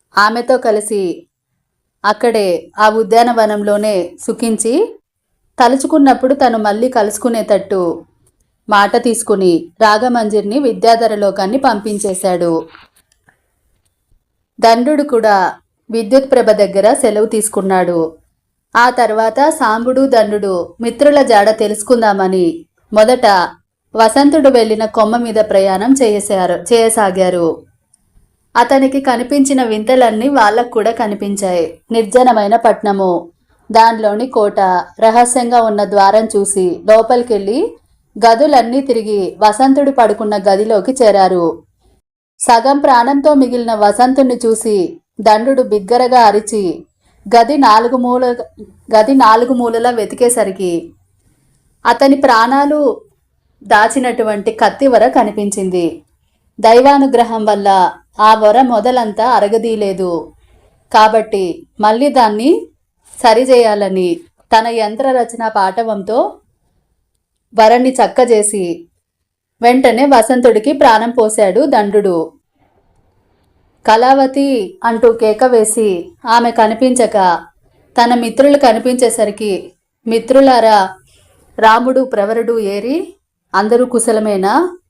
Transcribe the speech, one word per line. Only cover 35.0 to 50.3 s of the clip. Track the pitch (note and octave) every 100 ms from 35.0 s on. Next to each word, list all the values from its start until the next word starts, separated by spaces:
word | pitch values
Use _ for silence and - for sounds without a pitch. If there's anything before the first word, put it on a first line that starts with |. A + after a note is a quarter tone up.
| A3 A#3 A#3+ B3+ A#3+ A#3+
ఉన్న | A3 G#3
ద్వారం | G3 G3+ G3 G#3+ A3
చూసి | G3+ G3 G3 F3+ E3+ F#3
లోపలికెళ్ళి | A3 A3+ B3 B3 G3+ G3 C4 A#4 - _ _ _ G#3+ A3+
గదులన్నీ | A3+ D4 C4+ A#3 C4+
తిరిగి | C4+ A3+ G#3+ G#3 F3+ -
వసంతుడు | G#3+ G#3 C4+ C#4 C#4
పడుకున్న | C4+ A3 G#3+ G#3 G#3
గదిలోకి | G3 G3 G#3+ A3 -
చేరారు. | - G#3+ G3 F#3 F#3 E3 E3 _ _ _ _ _ _ _ -
సగం | - A#3 B3+ C#4+
ప్రాణంతో | C#4+ A#3+ B3 C#4 D4+
మిగిలిన | C#4 B3 A#3+ A#3
వసంతుణ్ణి | G#3+ G#3 G#3 B3+ C4 C4 A#3+ A3+
చూసి | A3 A3+ G3+ E3+ - _ -
దండుడు | G#3+ G#3+ B3 C4
బిగ్గరగా | G#3 G#3 F#3+ A#3+ B3 B3
అరిచి | A3 G#3 G#3+ G#3+ F3+ E3 - _ _ _ G3+ A#3
గది | A3+ D4
నాలుగు | A#3+ A3 A#3+ B3+
మూల-, | B3 B3+ B3 A#3+ - - G#3+ _ - A3
గది | A3
నాలుగు | C4+ A3 A3+ A#3+
మూలలా | B3 A#3+ A3+ A#3+
వెతికేసరికి | A#3 G3+ - A#3+